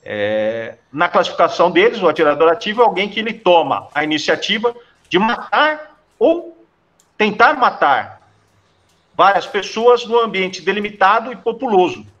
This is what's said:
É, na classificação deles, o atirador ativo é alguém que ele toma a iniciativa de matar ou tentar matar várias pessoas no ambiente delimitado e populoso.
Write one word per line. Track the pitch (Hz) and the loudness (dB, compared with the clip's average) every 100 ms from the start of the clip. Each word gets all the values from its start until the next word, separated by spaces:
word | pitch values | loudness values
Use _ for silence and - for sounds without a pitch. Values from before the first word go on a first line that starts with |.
É, | 104 104 104 107 107 113 113 - _ | -10 -6 -2 -2 -2 -4 -10 -14 _
na | 139 175 | -4 0
classificação | 196 170 - 170 - 180 | 0 -2 0 0 2 2
deles, | 311 220 214 | 4 2 2
o | 185 | -2
atirador | - 151 147 165 | 2 0 4 2
ativo | 165 202 214 | 2 -4 0
é | |
alguém | 226 180 196 | 0 0 -6
que | 208 | -6
ele | 226 | -8
toma | 220 - 175 143 104 - | -4 2 2 2 -4 -4
a | 147 | -6
iniciativa | 151 151 170 151 - 214 240 233 _ _ _ | -2 -4 -2 -2 -2 -2 -4 -6 _ _ _
de | 175 | -2
matar | 220 233 - 214 302 302 - _ _ _ | 0 -4 -4 0 0 -2 -12 _ _ _
ou | 247 339 339 - _ _ _ _ _ _ | 0 0 -4 -20 _ _ _ _ _ _
tentar | 214 214 240 | -2 4 2
matar | 302 226 - 151 127 98 - _ _ _ _ _ _ _ _ _ | 4 0 2 0 0 -2 -14 _ _ _ _ _ _ _ _ _
várias | - 185 196 - | 2 2 2 -2
pessoas | 202 190 - 233 240 202 | -6 -6 0 2 2 2
no | 233 | -2
ambiente | 226 185 185 185 | 0 -2 -6 -6
delimitado | 165 202 208 - 190 220 233 | -6 -4 -6 0 2 2 -2
e | 214 | -8
populoso. | - 220 254 196 175 117 104 _ | -8 -6 0 2 0 -4 -18 _